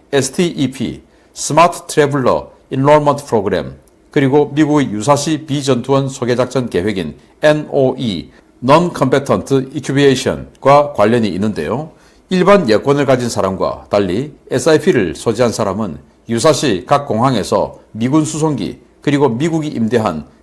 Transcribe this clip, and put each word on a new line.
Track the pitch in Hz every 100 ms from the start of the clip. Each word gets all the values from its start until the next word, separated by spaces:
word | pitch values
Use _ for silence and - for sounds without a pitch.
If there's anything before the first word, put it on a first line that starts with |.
| _
에스티이피, | 139 131 - 175 - 135 - 92 - - _ _
스마트 | - - 151 175 - -
트래블러 | 156 143 139 117 82 - - -
인롤먼트 | 131 139 151 147 135
프로그램, | - 113 98 90 67 69 _ _ _
그리고 | - 135 147 139
미국의 | 143 147 151 110
유사시 | 104 120 139 165 147 139
비전투원 | 147 135 127 131 135 135
소개작전 | - 123 123 127 135 117
계획인 | 87 101 95 78 - _ _
엔오이, | 151 151 - 143 131 131 120 82 65 - _ _
Non-Combatant | 123 156 175 - 135 139 135 101 - 135 -
Equipation-과 | 156 131 135 139 127 101 76 65 - 131 143 147
관련이 | - 107 120 107
있는데요. | 87 107 95 76 120 160 - _ _ -
일반 | 185 180 202 127
여권을 | 202 139 143 139
가진 | 127 120
사람과 | 110 95 90 78 - -
달리 | 104 95 95 147 - -
에스아이피를 | 131 160 156 185 120 85 73
소지한 | - 107 120
사람은 | 110 104 95 101 71 - _ -
유사시 | 113 156 147 143 92 -
각 | 143 135
공항에서 | 110 131 117 87 101 69 - _
미군 | 110 123 156
수송기, | 151 156 156 131 85 - _ _
그리고 | 151 143 139
미국이 | 117 165 160 147
임대한 | 123 110 117 107 78 73 _